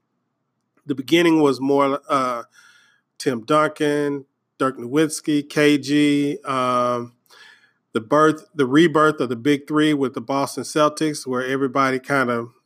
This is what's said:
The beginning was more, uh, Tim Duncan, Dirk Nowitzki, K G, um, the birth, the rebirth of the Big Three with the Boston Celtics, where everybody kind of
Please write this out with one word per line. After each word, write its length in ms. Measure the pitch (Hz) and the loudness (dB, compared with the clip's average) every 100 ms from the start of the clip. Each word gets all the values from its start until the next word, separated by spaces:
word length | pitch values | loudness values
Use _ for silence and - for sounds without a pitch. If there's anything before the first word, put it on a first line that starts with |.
| _ _ _ _ _ _ _ _ 143 | _ _ _ _ _ _ _ _ -10
The 100 | 131 | -8
beginning 460 | 123 170 170 160 | 0 2 4 4
was 180 | 143 123 | 2 0
more, 400 | 135 139 139 139 - | 0 2 2 -2 -2
uh, 360 | 143 127 120 113 _ - _ _ _ _ - | -2 -2 -6 -10 _ -20 _ _ _ _ -8
Tim 260 | 143 120 | -4 -4
Duncan, 840 | 110 151 156 151 151 147 143 143 - _ _ - | 0 2 2 0 -2 0 -2 -6 -10 _ _ -4
Dirk 180 | 135 127 | -4 -4
Nowitzki, 720 | 120 143 156 - - 147 143 | -4 0 0 -2 -2 -2 -2
K 300 | 151 147 143 | 2 2 2
G, 580 | 131 147 147 143 143 147 135 | 0 0 2 2 -2 -4 -6
um, 680 | 131 127 123 123 120 120 _ _ - - _ _ _ _ | -4 0 0 0 -2 -8 _ _ -20 -20 _ _ _ _
the 100 | 117 | -8
birth, 460 | 107 147 156 151 - 147 | 0 4 4 2 -4 -4
the 100 | 127 | 2
rebirth 540 | 147 170 151 156 151 | 4 4 4 2 2
of 100 | 123 | -4
the 60 | 117 | -2
Big 320 | 135 143 143 | 0 -2 0
Three 260 | 151 151 | 0 0
with 220 | 147 127 123 | 0 -2 -6
the 60 | |
Boston 420 | 113 139 135 - | -6 -4 -4 -6
Celtics, 640 | 120 156 151 147 156 147 131 | -4 0 0 0 -4 -4 -6
where 180 | 127 127 | -6 -4
everybody 540 | 135 135 139 135 131 | -2 -2 0 -2 -2
kind 320 | - 139 123 | -2 -2 0
of 180 | 117 120 _ | -4 -6 _